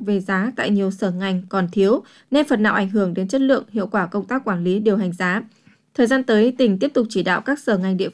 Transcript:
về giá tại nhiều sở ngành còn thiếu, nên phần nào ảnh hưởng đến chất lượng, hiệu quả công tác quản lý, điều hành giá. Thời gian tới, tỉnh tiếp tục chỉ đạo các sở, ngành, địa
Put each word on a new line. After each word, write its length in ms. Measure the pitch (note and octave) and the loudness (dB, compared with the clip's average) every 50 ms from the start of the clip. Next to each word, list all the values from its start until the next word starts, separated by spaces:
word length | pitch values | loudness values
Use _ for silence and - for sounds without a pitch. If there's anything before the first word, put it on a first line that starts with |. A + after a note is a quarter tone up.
| A#3 | -2
về 140 | G3 G#3 G3 | -2 -2 -2
giá 320 | F#3 G3 G3 F#3 G3 B3 B3 | 0 -2 -2 -2 -2 -2 -4
tại 140 | - A#3 - | -4 -2 0
nhiều 220 | G#3 G3+ G3 F#3+ | 2 2 0 0
sở 200 | F#3+ F#3+ - F#3+ | -2 -2 -4 -4
ngành 300 | F3 F3+ F#3+ G3 F#3+ F3+ F#3 - | -4 -2 -4 -2 -4 -4 -6 -4
còn 180 | - G3 F3+ F3 | -2 -2 -2 -2
thiếu, 320 | F3+ G#3 G3 G3 A3 A3 - - - - _ _ | 0 2 4 4 4 2 -2 -8 -20 -20 _ _
nên 160 | - C#4+ D4+ D4 | 0 0 2 2
phần 160 | C4+ G#3+ G#3+ | 2 2 2
nào 100 | G#3+ - | 2 2
ảnh 160 | G#3 G3+ F#3+ | 0 -2 0
hưởng 240 | G3 G#3+ G3 F3+ E3+ | 0 0 0 0 -2
đến 140 | F3+ F#3+ F#3+ | -4 -4 -2
chất 140 | C4 C4+ | 0 0
lượng, 220 | C4+ C4 C4+ A3+ - - | 2 2 2 0 0 -4
hiệu 180 | - A3 F#3+ G#3+ | -6 -6 -6 -2
quả 180 | - G#3 F3+ | -2 -2 -2
công 200 | E3+ - G#3 G3 | -2 -4 -6 -4
tác 200 | F#3+ A#3+ C4+ C4 | -4 -6 -4 -2
quản 180 | A3+ G3 F3 E3+ | -2 -4 -2 0
lý, 160 | F3+ F#3 G#3 | 0 0 2
điều 180 | A3 A3 G3+ F#3+ | 2 2 2 2
hành 160 | G#3+ F3+ F3 | 0 -4 -4
giá. 300 | F3+ F#3+ F3+ F3+ G#3+ A3 - _ _ _ _ _ _ _ _ _ | -2 -2 -2 -2 -2 -4 -8 _ _ _ _ _ _ _ _ _
Thời 140 | - B3 A3+ | 0 2 2
gian 160 | C4 C4 C4 | 2 0 2
tới, 320 | B3+ A3+ G#3 G#3+ B3 B3+ - | 2 4 4 4 2 2 2
tỉnh 220 | C4 A3+ G3 F#3+ | 2 2 2 2
tiếp 120 | A#3+ C#4+ - | 0 0 0
tục 140 | C#4 A#3 A3 | 0 -2 0
chỉ 140 | - G3 F3 | -2 -2 0
đạo 180 | F#3 F3+ E3 | 0 -2 -2
các 180 | - - C#4+ D4 | 0 -4 -4 -4
sở, 180 | - - A3 F#3+ | 0 -2 0 0
ngành, 200 | F#3 F#3+ F#3+ F3+ | 0 0 0 -2
địa 120 | F#3+ E3+ | -2 -4